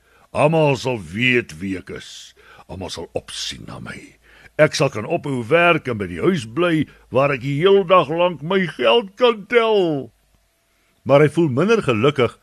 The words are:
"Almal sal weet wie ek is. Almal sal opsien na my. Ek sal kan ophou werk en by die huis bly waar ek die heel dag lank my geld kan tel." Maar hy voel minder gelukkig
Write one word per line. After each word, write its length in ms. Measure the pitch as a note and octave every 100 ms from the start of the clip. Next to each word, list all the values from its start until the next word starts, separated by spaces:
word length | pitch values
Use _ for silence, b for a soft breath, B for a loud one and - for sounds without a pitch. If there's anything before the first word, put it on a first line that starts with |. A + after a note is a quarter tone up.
| b b b
"Almal 460 | - D3 D#3+ D3+ B2
sal 220 | C3 A#2+
weet 600 | D#2+ G2 B2+ B2 - D#2
wie 180 | G2 F#2
ek 120 | F2 D#2
is. 360 | - - - _ B B B
Almal 240 | F#2 E2+
sal 200 | - E2+
opsien 520 | E2+ - - - A#1+ -
na 120 | B1+
my. 180 | - - - _ b b b -
Ek 160 | D3+
sal 160 | - C#3
kan 160 | G#2+ A#2+
ophou 360 | E3+ C#3+ B2+ A2+
werk 420 | E3 F3 E3 B2+
en 100 | A2
by 80 | F#2
die 120 | E2+
huis 240 | D3+ F3+ A2+
bly 400 | A#2 F3 D#3+ - b b
waar 240 | A#2 C#3+
ek 80 | C3+
die 160 | C3+ C#3+
heel 240 | F#3+ G3
dag 240 | F3+ F#3 C#3+
lank 340 | E3 F3+ D3+
my 240 | D#3 G3 E3+
geld 500 | - B3 A#3 F#3+ -
kan 300 | B3 G#3+ F3+
tel." 640 | A#3+ A3+ G#3 E3+ C#3+ A#2+ _ _ _ _ _ _ _ _ _ -
Maar 200 | C#3+ D3+
hy 20 |
voel 200 | E3 E3
minder 320 | B2 G3 A3+
gelukkig 560 | D3+ A2 C3+ C#3+ A#2 -